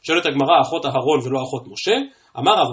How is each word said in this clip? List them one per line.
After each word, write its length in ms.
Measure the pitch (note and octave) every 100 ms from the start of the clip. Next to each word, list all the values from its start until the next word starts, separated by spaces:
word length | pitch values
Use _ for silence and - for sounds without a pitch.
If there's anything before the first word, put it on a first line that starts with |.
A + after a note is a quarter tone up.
שואלת 220 | - E3 E3
הגמרא, 360 | C#3 D#3+ E3+
"אחות 240 | E3 E3 C#3
אהרון 340 | B2+ C3 C#3+
ולא 160 | B2 C3+
אחות 200 | C3 B2+ -
משה?" 280 | - F#3 C4 C#4 _ _ -
אמר 140 | D#3
רב, 160 | G#3+ B2+